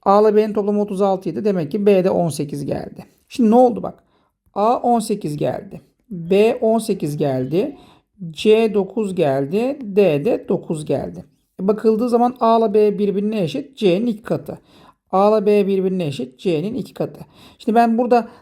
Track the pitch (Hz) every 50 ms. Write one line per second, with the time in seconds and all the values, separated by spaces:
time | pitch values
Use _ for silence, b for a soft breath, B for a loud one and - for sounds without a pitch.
0 | - 202 196 208 214 220 208 214 214 220 208 214 202 202 208 208 208 202 202 180
1 | 202 196 190 185 190 180 165 226 214 214 202 185 160 156 - 214 202 208 202 185
2 | 180 190 - 180 175 165 139 - 147 147 - 143 143 139 135 - - - - -
3 | - _ _ _ _ _ - - 240 214 220 247 254 247 - 95 - - - _
4 | _ _ _ _ _ _ _ _ _ _ - - 202 220 247 - - 247 240 233
5 | 220 233 208 208 - 160 147 147 151 135 123 - - - - 170 - _ _ _
6 | _ - 226 175 165 165 190 196 214 226 262 254 - 220 220 226 220 - 202 202
7 | - 151 147 147 156 143 131 131 127 131 143 175 233 302 - B B B B B
8 | B B _ - 190 165 156 - - 220 214 220 226 220 196 208 190 190 - 247
9 | 220 202 190 175 165 143 135 139 139 139 165 208 240 262 285 294 254 208 190 202
10 | 202 180 151 143 147 220 - - - - 208 170 - - 180 151 156 - 147 127
11 | - 180 175 170 180 _ _ _ _ _ _ - 190 190 214 202 - 220 220 208
12 | 240 247 226 233 240 247 254 - 247 226 226 233 226 226 208 214 214 208 202 180
13 | 208 202 190 196 202 214 220 220 185 151 - 269 277 - - - 226 196 170 190
14 | 233 240 214 214 - - 175 147 - - - - b b b b b b b b
15 | _ - - 185 202 208 214 220 208 214 208 208 202 190 196 190 185 190 185 185
16 | 175 143 139 - 247 247 - - - 196 170 147 165 208 233 269 170 - - -
17 | 165 - - - - _ B B B B B B - - 214 233 233 233 226 226
18 | 254 240 247 240 226 226 B B